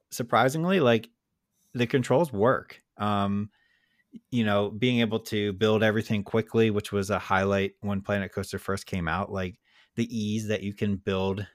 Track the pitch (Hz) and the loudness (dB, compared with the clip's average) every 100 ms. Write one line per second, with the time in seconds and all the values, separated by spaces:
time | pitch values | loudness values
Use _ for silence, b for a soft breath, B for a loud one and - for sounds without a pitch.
0 | _ - 120 113 131 160 175 190 123 113 | _ -8 0 2 2 2 0 2 4 2
1 | - _ _ _ _ _ _ 123 117 135 | 0 _ _ _ _ _ _ -4 0 0
2 | 123 131 160 101 117 120 - - _ - | 2 2 2 2 2 2 -2 -20 _ -6
3 | 104 101 101 101 104 _ _ _ _ _ | -2 0 0 -2 -6 _ _ _ _ _
4 | _ - _ 123 107 101 104 107 123 120 | _ -20 _ 0 2 2 0 0 0 2
5 | 113 110 - 107 104 95 110 110 110 110 | 0 -2 -4 -2 -2 2 2 4 4 2
6 | - 107 - 113 117 113 110 104 - 101 | 0 -2 -2 -2 0 2 2 2 -2 -2
7 | 98 95 - 95 98 98 98 - 101 98 | -2 -2 0 0 2 0 -2 -4 -6 -4
8 | 101 101 92 101 92 95 - 98 - 95 | -2 -4 -4 -8 -8 -8 -6 -6 -6 -6
9 | 82 87 101 95 92 - b b b - | -2 -4 -4 -6 -6 -10 b b b -6
10 | 117 117 104 110 107 107 101 101 104 92 | -4 -4 -4 -2 -2 -4 -4 -4 -2 -2
11 | 101 95 95 98 101 | -2 -2 0 -2 -8